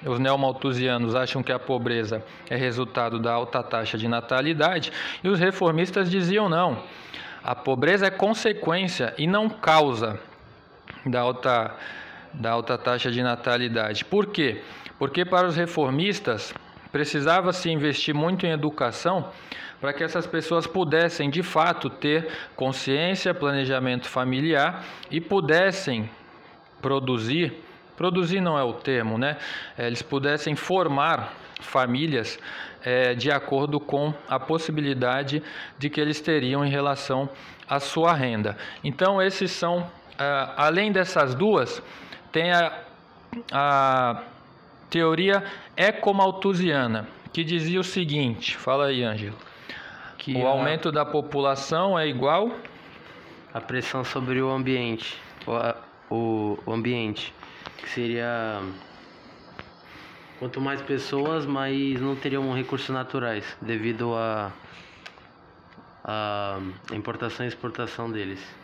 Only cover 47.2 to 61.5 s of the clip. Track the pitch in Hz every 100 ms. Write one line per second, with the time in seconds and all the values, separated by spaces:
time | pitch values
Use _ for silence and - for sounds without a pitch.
47.2 | - - 160 170 160 180 180 - 170 147
48.2 | 135 113 - - - 135 139 131 120 107
49.2 | 104 110 - - - - - - - -
50.2 | - 127 127 135 135 160 165 151 147 147
51.2 | 143 143 139 135 - 160 196 180 156 127
52.2 | 135 165 226 - - - - - - -
53.2 | - - - 117 - 127 120 135 123 139
54.2 | 127 127 131 135 131 131 120 113 - -
55.2 | - - - 117 117 117 - - - 117
56.2 | 117 110 104 104 - 113 113 123 110 104
57.2 | - - - - - - - - 120 117
58.2 | 120 120 113 104 95 95 - - - -
59.2 | - - - - - - - - - -
60.2 | - - 123 131 135 139 - 135 - 139
61.2 | 147 160 143